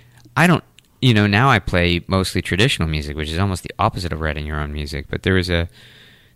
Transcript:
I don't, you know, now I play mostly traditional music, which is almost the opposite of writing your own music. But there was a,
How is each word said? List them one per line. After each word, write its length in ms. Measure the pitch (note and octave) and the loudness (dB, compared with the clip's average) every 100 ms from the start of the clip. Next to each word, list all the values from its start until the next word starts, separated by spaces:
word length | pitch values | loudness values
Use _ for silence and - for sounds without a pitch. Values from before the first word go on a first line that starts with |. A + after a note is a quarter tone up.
| _ _ - - | _ _ -8 0
I 100 | E3+ | 2
don't, 160 | D#3+ - _ _ _ | 2 0 _ _ _
you 120 | C3 | 2
know, 120 | G#2+ G#2 | 4 4
now 220 | G2+ C3+ | 4 4
I 100 | A2+ | 2
play 440 | - F2+ F2 F2 - | 2 0 2 0 0
mostly 360 | F#2+ F2+ F#2+ | -2 0 -2
traditional 460 | - F2+ B2 - D#2+ | -2 0 2 0 -2
music, 280 | D#2 D2 D2 | -2 -4 -6
which 140 | D2+ | -6
is 80 | E2 | -2
almost 260 | G2 F2+ | -2 -2
the 100 | - - | -8 -2
opposite 340 | G#2+ - F2 | -2 -2 -6
of 80 | D#2 | -4
writing 260 | D#2 D2 D2+ | -4 -4 -6
your 140 | D2+ | -6
own 120 | D2 | -6
music. 340 | D2 D2 D2 - | -6 -8 -8 -8
But 140 | E2 | -4
there 100 | - | 0
was 160 | F#2 F2 | 0 2
a, 180 | E2+ E2+ - - - - - _ | -2 -2 -8 -20 -20 -20 -20 _